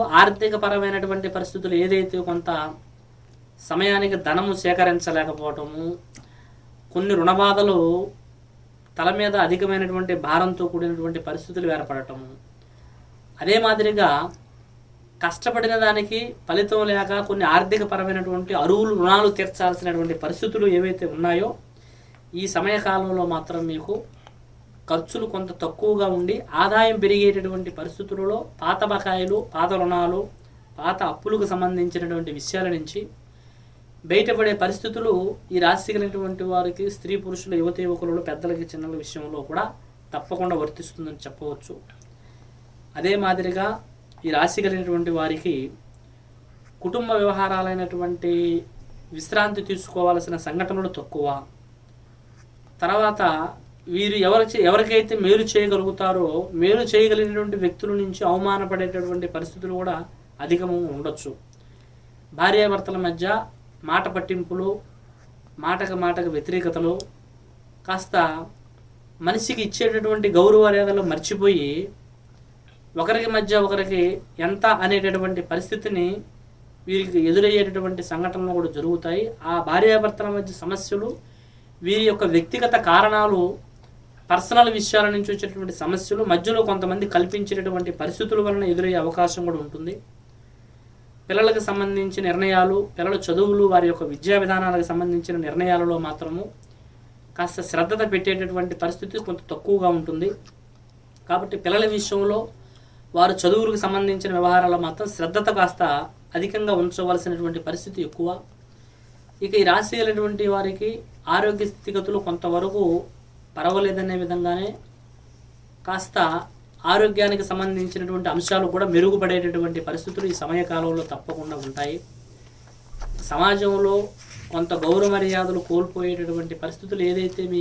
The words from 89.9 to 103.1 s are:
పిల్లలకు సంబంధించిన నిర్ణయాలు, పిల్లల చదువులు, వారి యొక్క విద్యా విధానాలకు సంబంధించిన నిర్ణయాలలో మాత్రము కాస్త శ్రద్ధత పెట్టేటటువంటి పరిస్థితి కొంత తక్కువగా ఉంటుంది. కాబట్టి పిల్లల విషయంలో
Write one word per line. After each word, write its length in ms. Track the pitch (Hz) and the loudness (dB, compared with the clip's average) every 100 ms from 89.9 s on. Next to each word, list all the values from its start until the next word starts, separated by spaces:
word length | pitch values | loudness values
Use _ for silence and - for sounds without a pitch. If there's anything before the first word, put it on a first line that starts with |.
| 208 - - - - - - - - - - - - - | -10 -16 -20 -20 -20 -20 -20 -20 -20 -20 -20 -20 -16 -2
పిల్లలకు 340 | 196 220 220 208 | 4 4 4 0
సంబంధించిన 540 | 196 196 196 196 190 185 | -2 -2 -2 -2 -2 -2
నిర్ణయాలు, 500 | 175 190 185 185 196 208 - | 0 2 4 4 2 -2 -4
పిల్లల 220 | 180 190 - | -2 -2 0
చదువులు, 400 | 170 202 202 196 | 2 4 4 6
వారి 140 | 180 170 | 6 4
యొక్క 140 | 165 156 | 0 -4
విద్యా 260 | 143 175 202 | -4 2 2
విధానాలకు 420 | 190 185 185 180 170 | 2 0 2 0 0
సంబంధించిన 440 | 170 175 175 170 170 151 | -2 0 -2 -2 -4 -2
నిర్ణయాలలో 500 | 165 180 175 170 165 156 | -2 2 2 2 0 -4
మాత్రము 360 | 151 160 170 214 - - - - - - - - - | -8 -8 -8 -10 -14 -20 -20 -20 -20 -20 -20 -14 -6
కాస్త 260 | 175 - 175 | -6 -4 -2
శ్రద్ధత 300 | 165 170 214 214 | 0 0 0 0
పెట్టేటటువంటి 640 | 190 190 185 180 180 180 - | 0 0 -2 -2 -4 -4 -4
పరిస్థితి 420 | 170 - 190 214 202 | -4 -4 -8 -8 -8
కొంత 140 | 170 - | -8 -8
తక్కువగా 400 | 156 - 196 180 170 | -6 0 2 4 2
ఉంటుంది. 320 | 160 160 190 208 - - - - - - - - - | -2 -4 -4 -6 -16 -20 -20 -20 -20 -20 -20 -14 -2
కాబట్టి 280 | 180 190 196 175 | -2 -2 -4 0
పిల్లల 200 | 208 220 208 | 2 2 0
విషయంలో 420 | 202 202 202 214 - - - - - - - | -2 0 0 0 -4 -14 -20 -20 -20 -20 -4